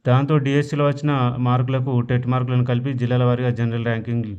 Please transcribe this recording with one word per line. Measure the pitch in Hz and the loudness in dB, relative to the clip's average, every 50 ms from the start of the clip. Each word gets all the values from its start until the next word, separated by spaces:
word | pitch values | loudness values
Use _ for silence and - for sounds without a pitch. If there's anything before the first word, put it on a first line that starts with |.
| - | 0
దాంతో | 127 123 131 143 139 156 147 | 2 2 2 2 2 2 2
డీఎస్సీలో | 131 135 139 143 143 143 - 147 147 | 2 2 2 0 0 0 0 0 0
వచ్చిన | 143 139 143 147 147 143 135 123 123 120 120 | 0 0 0 -2 0 0 2 0 0 0 0
మార్కులకు | 123 123 123 123 123 123 135 131 127 139 127 120 | 0 2 2 2 0 0 -2 -2 -2 0 0 0
టెట్ | 117 120 123 123 123 | 0 0 -2 -2 0
మార్కులను | 123 127 127 127 123 127 123 123 | 0 -2 -2 0 0 0 0 2
కలిపి | 123 120 120 123 143 | 2 0 -2 -2 -2
జిల్లాల | 135 123 123 120 123 123 127 | -2 -2 -2 0 2 2 2
వారీగా | 123 123 120 127 123 | 2 2 2 0 -2
జనరల్ | 113 110 117 117 113 117 117 | 0 0 -2 -2 -2 -2 -2
ర్యాంకింగ్ | 117 113 113 110 120 117 117 113 107 101 | -2 -4 -4 -4 -4 -4 -4 -4 -4 -8